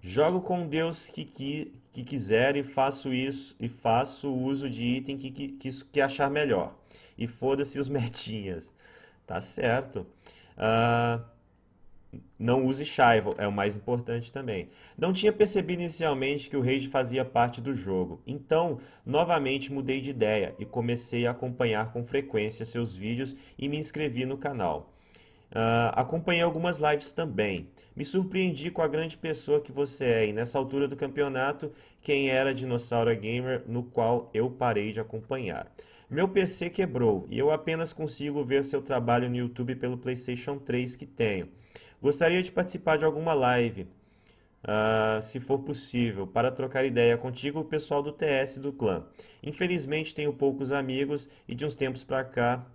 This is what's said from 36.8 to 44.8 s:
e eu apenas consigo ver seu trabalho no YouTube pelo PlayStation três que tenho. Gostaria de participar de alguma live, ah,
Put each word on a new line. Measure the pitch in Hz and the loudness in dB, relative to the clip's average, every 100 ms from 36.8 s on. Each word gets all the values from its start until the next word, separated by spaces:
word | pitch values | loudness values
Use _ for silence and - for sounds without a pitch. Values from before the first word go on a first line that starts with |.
| 180 127 117 98 - | -2 2 4 2 0
e | 113 | 0
eu | 143 | 2
apenas | 156 156 160 160 | 2 0 -2 -4
consigo | - 151 - 143 143 | -4 -8 -4 -4 -2
ver | 127 139 139 | 2 2 2
seu | 143 | -2
trabalho | 135 131 120 120 123 | 0 0 4 2 2
no | 123 | -2
YouTube | 123 123 123 127 | -4 -4 -4 -2
pelo | 123 123 | -4 -4
PlayStation | 127 123 127 123 - 143 | -4 -6 -6 -6 -6 -8
três | 139 123 123 - | -2 -2 -2 -8
que | - | -18
tenho. | - 113 95 82 - - - - - | -2 0 0 -6 -14 -20 -20 -20 -2
Gostaria | 139 143 165 180 | 0 4 4 4
de | 185 | 0
participar | - 180 - - 156 | -2 -2 -2 2 4
de | 160 | 4
alguma | 147 165 151 | 2 0 4
live, | 127 123 120 113 92 - _ _ _ _ _ _ | 4 4 2 -2 -12 -14 _ _ _ _ _ _
ah, | - 107 | -2 2